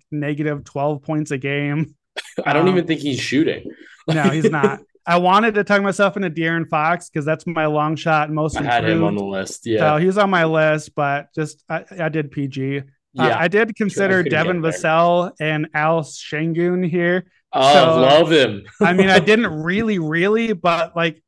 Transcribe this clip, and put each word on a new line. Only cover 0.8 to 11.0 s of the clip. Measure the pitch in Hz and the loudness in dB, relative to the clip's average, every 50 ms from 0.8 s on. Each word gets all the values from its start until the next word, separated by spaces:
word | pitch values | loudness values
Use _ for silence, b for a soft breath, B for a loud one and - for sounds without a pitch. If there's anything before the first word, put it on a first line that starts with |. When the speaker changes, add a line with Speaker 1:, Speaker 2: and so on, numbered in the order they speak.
| 139 151 151 139 | -2 -2 -4 -4
Speaker 1:
points | - - 156 151 156 - | -6 -4 -4 -4 -4 -4
a | 147 131 | -6 -6
game. | 135 139 139 143 147 143 143 160 156 - _ _ _ _ - | -4 -4 -4 -4 -4 -2 -2 -4 -4 -6 _ _ _ _ -14
Speaker 2:
<laughs> | - - - - - - | -14 -14 -12 -10 -6 -4
I | 180 | 0
don't | 143 156 170 185 | 0 2 2 2
Speaker 1:
Um, | 185 | 2
Speaker 2:
even | 180 165 | 0 0
think | 165 160 139 | -2 -4 -4
he's | 139 147 127 107 | -4 -4 -4 -4
shooting. | - - 120 147 160 117 76 - - B B B B B B B B | -4 -2 0 0 0 0 -2 -6 -10 B B B B B B B B
Speaker 1:
No, | - 156 156 139 | -4 -2 0 0
he's | 139 143 160 151 147 | 0 0 2 0 0
Speaker 2:
<laughs> | |
Speaker 1:
not. | 156 147 143 143 139 - - _ _ _ - | 0 2 -2 -2 -2 -4 -14 _ _ _ -4
I | 165 175 | -2 0
wanted | 180 180 180 190 214 233 226 208 | 2 4 4 4 4 4 2 0
to | 208 196 | -2 0
talk | - 202 196 | 0 0 0
myself | 202 196 196 - 202 190 - | 0 0 0 0 0 0 0
into | 202 190 175 | -2 -6 -6
De'Aaron | 147 165 165 165 165 165 160 - | -4 -4 -2 -2 -2 -2 -2 -2
Fox | 165 151 151 165 175 170 - - | -2 -2 0 0 -2 -4 -6 -8
'cause | - 160 139 | -8 -6 -2
that's | 156 160 156 - | -2 -4 -4 -4
my | 175 165 160 156 | -6 -4 -2 -2
long | 151 151 151 151 156 160 | 0 0 0 0 0 -2
shot, | 139 - 165 156 151 151 151 | -2 -2 0 0 0 0 -2
most | 156 151 156 151 - | -2 -2 -2 -2 -2
Speaker 2:
I | 120 | -4
had | - 120 120 117 110 | -2 0 0 0 2
him | 110 107 107 | 0 0 0
on | 104 101 104 | 0 0 -2
Speaker 1:
improved. | 101 | -4
Speaker 2:
the | 98 | -6
list, | 98 98 95 98 - - - - | -6 -6 -6 -6 -8 -10 -10 -6
yeah. | 117 110 104 | -2 0 2
Speaker 1:
So | 156 151 151 | 2 2 2
he | 151 180 | 2 2
was | 185 190 208 | 0 2 2
on | 202 196 | 2 2
my | 190 170 165 | 2 2 2
list, | 160 160 156 156 156 156 156 - - - | 2 2 2 2 2 0 -2 -4 -8 -6
but | 151 | -4